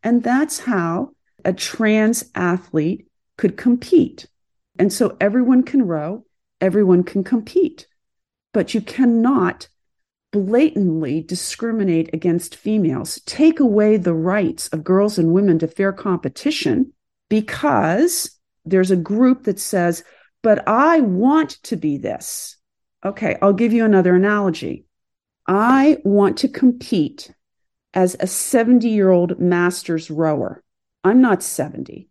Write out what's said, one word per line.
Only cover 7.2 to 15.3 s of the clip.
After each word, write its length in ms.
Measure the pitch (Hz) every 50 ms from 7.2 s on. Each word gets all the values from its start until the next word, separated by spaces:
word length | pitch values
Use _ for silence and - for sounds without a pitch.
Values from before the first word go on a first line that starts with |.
compete, 640 | 185 - 254 226 214 - - 370 381 - - - - _ _ _ _ _ _ _ _ _ _ _ _ _ _
but 180 | 117 131 -
you 80 | - 220
cannot 880 | 220 - - - 269 240 233 226 226 247 277 247 185 - - - - _ _ _ _ _ _ _ _ _ _ _ _ _
blatantly 880 | - 202 190 190 220 240 302 311 - 208 196 180 160 160 156 127 139 160
discriminate 880 | 160 160 185 180 - - - - 233 233 226 226 202 190 170 165 165 - -
against 420 | 160 - 175 170 175 170 - -
females, 640 | - _ 208 220 214 190 156 131 - - - - - _
take 340 | - - - 285 330 320 -
away 380 | 285 240 202 214 208 214 214 214
the 160 | 180 175 170
rights 540 | 160 160 185 190 214 196 - - - - -
of 160 | - 160 156
girls 340 | - 185 190 202 208 208 -
and 140 | 165 165